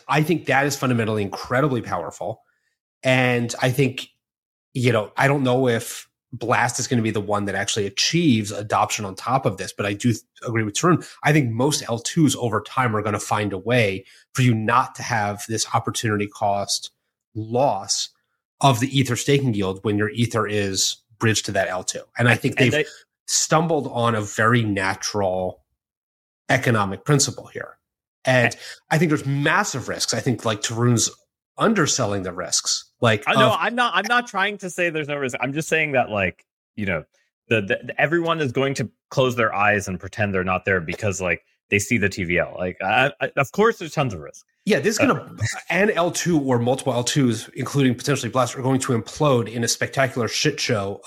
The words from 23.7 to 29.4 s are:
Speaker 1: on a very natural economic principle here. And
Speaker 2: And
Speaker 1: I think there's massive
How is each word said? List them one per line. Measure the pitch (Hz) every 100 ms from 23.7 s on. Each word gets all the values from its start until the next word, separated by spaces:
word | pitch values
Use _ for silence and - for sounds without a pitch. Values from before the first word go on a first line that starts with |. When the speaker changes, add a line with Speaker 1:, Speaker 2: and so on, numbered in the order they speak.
| 156 131
Speaker 1:
on | 117 117
a | 110
very | 101 - 110 120
natural | 107 98 95 98 - 104 98 92 92 - _ _ _ _ _ _ _ _ -
economic | 131 131 113 98 95 -
principle | 143 - - -
here. | - - - _ _ _ _ -
And | 127 120
Speaker 2:
And | - - - -
Speaker 1:
I | 160
think | 165
there's | 147 135
massive | 139